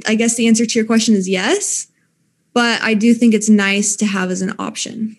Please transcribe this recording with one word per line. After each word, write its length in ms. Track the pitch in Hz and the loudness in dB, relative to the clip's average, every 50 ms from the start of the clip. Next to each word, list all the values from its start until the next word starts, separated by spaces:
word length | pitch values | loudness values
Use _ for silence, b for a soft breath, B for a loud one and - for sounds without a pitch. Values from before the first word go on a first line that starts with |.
| - - | 0 0
I 80 | 220 | 0
guess 200 | 214 226 233 233 | 0 0 0 0
the 120 | - 226 233 | 0 2 2
answer 180 | 226 220 240 | 4 2 2
to 140 | 226 - 233 | 0 0 -2
your 60 | 220 | 0
question 280 | 220 226 226 220 226 214 | 0 0 0 2 2 2
is 140 | 196 185 185 | 0 0 -2
yes, 600 | 190 185 190 240 359 415 403 - - - - - _ _ _ _ _ _ _ _ _ _ _ _ - | -2 -2 0 -2 -2 -2 -2 -4 -6 -8 -8 -12 _ _ _ _ _ _ _ _ _ _ _ _ -2
but 280 | 247 240 233 226 - | 0 0 0 0 0
I 120 | - 220 220 | 0 0 0
do 200 | 208 214 233 233 | 2 4 2 4
think 200 | 233 247 233 220 | 4 4 4 4
it's 160 | 208 214 214 | 4 4 4
nice 480 | 214 202 196 196 196 202 202 - - - | 4 4 4 2 0 0 -2 -2 -2 -2
to 80 | 214 | -2
have 260 | 208 196 190 185 185 | -2 -2 -2 -4 -4
as 100 | 185 185 | -4 -4
an 120 | 185 190 - - | -4 -6 -6 -6
option. 600 | - - 220 - - - - 226 220 220 - | -8 -10 -8 -10 -10 -10 -8 -8 -8 -8 -10